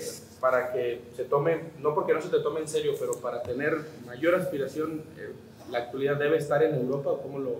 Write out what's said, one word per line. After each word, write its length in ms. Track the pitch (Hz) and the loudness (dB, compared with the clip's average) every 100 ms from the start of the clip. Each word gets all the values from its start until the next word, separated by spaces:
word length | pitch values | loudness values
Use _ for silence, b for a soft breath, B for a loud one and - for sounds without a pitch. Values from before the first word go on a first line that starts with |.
| - - - - | -2 -10 -14 0
para 320 | 127 127 - | 4 4 2
que 300 | 127 120 120 - - | 0 0 -2 -6 -6
se 80 | 117 | 2
tome, 320 | 143 160 160 - - | 4 4 2 -2 -4
no 120 | 147 | 0
porque 200 | - - | 2 2
no 80 | 156 | 2
se 80 | - | 2
te 100 | 156 | 2
tome 220 | 147 160 | 2 -2
en 80 | 151 | -2
serio, 240 | 156 147 135 | 0 0 0
pero 220 | 123 120 | -2 -2
para 220 | 127 120 | -4 -4
tener 320 | 123 123 151 156 151 117 120 | -4 -2 0 0 -4 -12 -12
mayor 300 | 127 160 180 | -2 4 4
aspiración, 680 | 180 143 127 151 156 156 - - | 2 -2 -4 -4 -4 -4 -10 -12
eh, 160 | - - - - - | -12 -14 -16 -18 -6
la 100 | 123 | -4
actualidad 360 | 120 135 139 143 | -4 0 2 2
debe 200 | 147 156 | 4 2
estar 260 | 143 147 | 4 4
en 120 | 156 135 | 4 4
Europa, 340 | 127 143 175 | 0 0 0
o 120 | - | -2
cómo 180 | - 139 | -4 -6
lo, 160 | 131 | -4